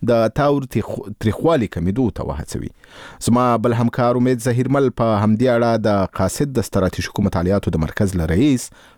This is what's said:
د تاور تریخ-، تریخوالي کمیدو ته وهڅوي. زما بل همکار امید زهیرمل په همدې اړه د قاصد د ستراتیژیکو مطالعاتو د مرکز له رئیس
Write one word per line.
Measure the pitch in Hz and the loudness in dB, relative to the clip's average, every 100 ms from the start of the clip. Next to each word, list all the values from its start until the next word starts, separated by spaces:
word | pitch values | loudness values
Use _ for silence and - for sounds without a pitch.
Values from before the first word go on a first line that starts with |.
د | 117 117 110 | 0 2 2
تاور | - 147 143 | 0 0 0
تریخ-، | 131 - - - - 104 | -2 -4 -4 -8 -10 -4
تریخوالي | 113 - 160 165 107 | -4 0 2 2 0
کمیدو | - 85 104 123 | -2 -2 0 -2
ته | - | -2
وهڅوي. | - 71 67 - - - - - - - | -6 -8 -8 -8 -10 -12 -20 -20 -20 -8
زما | - 120 123 117 | 0 2 4 2
بل | 117 | 0
همکار | 117 120 - 120 123 | 0 0 0 0 2
امید | 123 127 | 2 0
زهیرمل | 120 120 123 139 135 | 0 -2 0 2 0
په | - 113 107 | 0 0 2
همدې | 107 110 | 2 2
اړه | 127 117 117 113 | 2 2 2 2
د | 107 101 95 | 2 0 0
قاصد | - 95 - 147 | -2 -2 -2 -2
د | 123 | -2
ستراتیژیکو | 98 101 92 - - - | -2 0 -2 -2 -6 -2
مطالعاتو | 98 90 87 98 - | -2 0 0 0 0
د | 80 | -2
مرکز | 78 - 101 92 | -2 -2 -2 0
له | 80 | 0
رئیس | 82 147 127 - - - | 2 2 2 -2 -16 -20